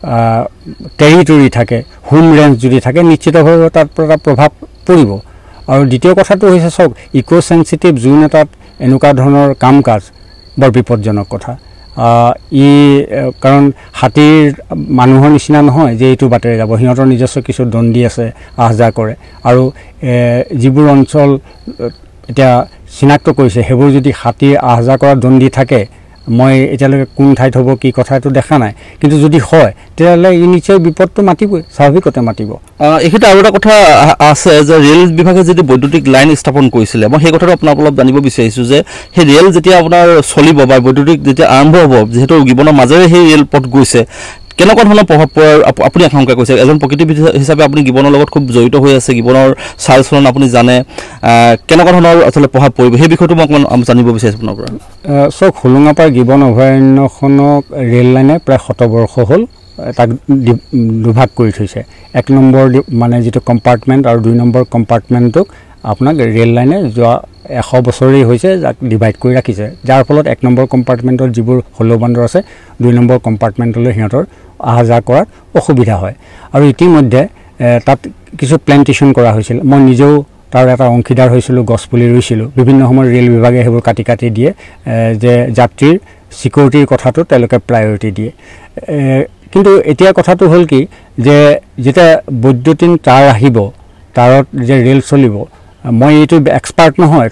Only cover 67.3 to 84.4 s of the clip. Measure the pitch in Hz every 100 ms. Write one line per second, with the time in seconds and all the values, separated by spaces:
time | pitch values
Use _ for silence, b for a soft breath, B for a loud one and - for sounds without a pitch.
67.3 | - - 127 - 127 123 - 131 135 120
68.3 | 123 185 185 143 117 127 107 110 104 123
69.3 | 127 - 101 107 - - 131 127 147 151
70.3 | - 123 123 131 127 123 123 123 127 127
71.3 | 117 113 127 - - 113 117 120 120 120
72.3 | 269 - b b b 120 120 120 123 117
73.3 | 110 113 98 117 113 120 107 107 123 190
74.3 | b b b - 117 117 117 - 127 202
75.3 | b b 170 - 139 110 104 95 - B
76.3 | B B 135 147 127 175 160 131 123 175
77.3 | _ b - 120 120 123 135 - - -
78.3 | - 127 156 - 143 139 131 139 127 120
79.3 | 110 104 120 135 139 131 127 143 147 143
80.3 | _ - 127 127 123 127 120 117 127 127
81.3 | 123 - 127 113 117 - 123 120 123 -
82.3 | 113 113 127 127 135 131 131 131 123 123
83.3 | 117 120 123 120 117 117 113 113 117 120
84.3 | 107